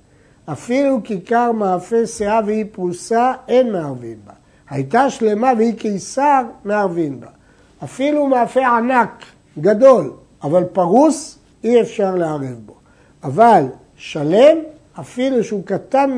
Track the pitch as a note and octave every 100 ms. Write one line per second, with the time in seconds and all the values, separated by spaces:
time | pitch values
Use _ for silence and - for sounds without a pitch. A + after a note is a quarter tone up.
0 | _ _ _ _ - C#3+ - B3+ C#4 C4
1 | G3 G3 F#3+ A#3 A#3+ A3+ G3 F3+ F3+ A3+
2 | A3 - G3+ A3+ G#3 G#3+ G#3 G3+ F3+ F3
3 | - A#3 B3+ B3+ - A#3+ A#3+ F#3+ D3 B2
4 | A#2 G#2+ G2+ - _ _ - C3+ C3+ A#3
5 | C4+ - A3 G#3 C4 A#3 A#3 G#3+ A3 G3+
6 | - - C#4+ C4+ A#3 - G3 G#3 F#3+ E3+
7 | D#3 C3 - _ _ _ _ - C#3+ -
8 | C#4 D4 C#4 B3+ A3+ B3+ C4 A#3 A#3+ B3+
9 | G#3+ - - _ _ D#3+ F3 G#3+ C4+ A#3
10 | C3+ - _ _ C#3+ F3+ F3+ G3 F3 A3+
11 | D#4 - - - _ _ A3 A#3+ G#3 -
12 | G3 F#3 E3 D3+ C3+ A#2+ G#2 - _ _
13 | _ _ D3 C#3+ A#3 G3+ C3 - _ _
14 | - E3 D3 F#3+ C#4+ D#4+ D#4 - _ -
15 | C#3+ B3 C4+ B3+ G3 G3+ - - - C4+
16 | C#4